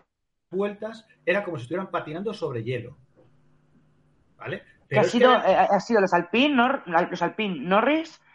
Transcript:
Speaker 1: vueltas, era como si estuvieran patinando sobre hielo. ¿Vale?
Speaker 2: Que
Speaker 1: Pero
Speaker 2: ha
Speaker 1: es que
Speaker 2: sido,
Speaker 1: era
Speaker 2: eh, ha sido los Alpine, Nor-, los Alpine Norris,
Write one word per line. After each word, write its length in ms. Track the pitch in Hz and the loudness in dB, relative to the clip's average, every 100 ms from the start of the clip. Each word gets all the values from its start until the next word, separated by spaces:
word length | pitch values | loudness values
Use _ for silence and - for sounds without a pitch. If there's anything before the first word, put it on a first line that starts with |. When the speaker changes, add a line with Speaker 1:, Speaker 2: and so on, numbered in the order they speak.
| _ _ _ _ _ | _ _ _ _ _
Speaker 1:
vueltas, 560 | 185 202 202 220 233 - _ - | -4 -4 -6 -12 -14 -20 _ -2
era 180 | 190 | -2
como 140 | 202 160 | -2 -8
si 60 | |
estuvieran 260 | 117 175 190 | -8 -8 -6
patinando 420 | 175 156 156 208 | -8 -8 -8 -8
sobre 300 | - 156 123 | -8 -8 -6
hielo. 340 | 110 127 117 - _ _ _ _ _ _ _ _ _ _ _ _ _ - | -6 -8 -10 -18 _ _ _ _ _ _ _ _ _ _ _ _ _ -18
¿Vale? 220 | 135 185 | -12 -12
Speaker 2:
Que 360 | - _ - - | -14 _ -4 0
Speaker 1:
Pero 60 | |
Speaker 2:
ha 20 | |
Speaker 1:
es 80 | 180 | 2
que 60 | 233 | 6
Speaker 2:
sido, 180 | 247 233 | 6 6
Speaker 1:
era 300 | 175 165 196 | 4 2 4
Speaker 2:
eh, 20 | |
ha 100 | 196 | 2
sido 180 | - 226 | 2 2
los 140 | 190 | 2
Alpine, 420 | 175 175 226 294 269 | 2 0 0 2 2
Nor-, 280 | 240 277 - | 2 0 -2
los 360 | 165 175 175 | 0 0 -2
Alpine 380 | 170 - 214 165 | -4 -2 -6 -4
Norris, 640 | 143 196 240 311 320 - _ | 0 2 2 0 -2 -12 _